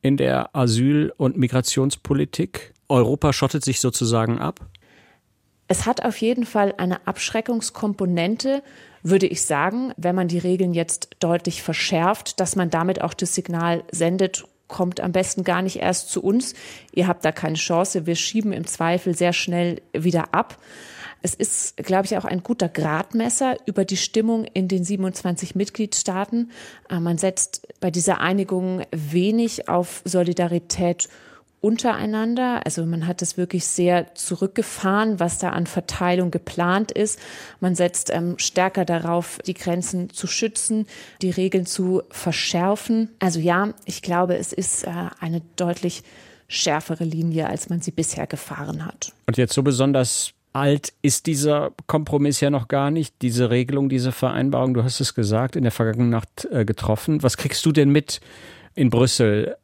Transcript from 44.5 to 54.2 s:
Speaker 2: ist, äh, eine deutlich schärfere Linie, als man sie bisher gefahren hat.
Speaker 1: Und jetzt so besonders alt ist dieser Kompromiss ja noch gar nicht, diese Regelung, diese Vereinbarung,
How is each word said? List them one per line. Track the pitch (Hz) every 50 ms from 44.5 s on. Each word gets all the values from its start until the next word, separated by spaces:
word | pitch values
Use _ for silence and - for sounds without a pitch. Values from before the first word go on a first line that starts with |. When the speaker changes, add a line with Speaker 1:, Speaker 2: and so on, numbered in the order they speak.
| -
Speaker 2:
ist, | - 190 - - - -
äh, | 190 170 170 175 175 - -
eine | - 165 165 170 160 - _
deutlich | - 185 170 175 - - 175 175 - - - - - - - - _ _
schärfere | _ - - - 180 147 151 160 - 160 160 175
Linie, | 165 156 165 165 170 160 160 156 -
als | - 160 - -
man | 175 175
sie | - -
bisher | - - 165 - - - 156 147
gefahren | - 147 - - 147 139 143 151 156 156 156
hat. | 165 - - - - - _ _
Speaker 1:
Und | - 113
jetzt | 123 127 113 -
so | - 131
besonders | 139 139 120 131 139 139 135 127 120 - - - - - _ _ _ _
alt | 135 139 143 143 147 - - _ _ _
ist | 175 - - -
dieser | - 160 135 143 151 151 147 147 - - - -
Kompromiss | _ - 156 156 - - 147 143 143 139 -
ja | - 143
noch | 143 139 117 -
gar | - 139 139 143
nicht, | 151 165 156 - _ _
diese | 131 123 113 120 127 113
Regelung, | 117 123 127 123 139 139 139 139
diese | 131 131 123 131 123
Vereinbarung, | -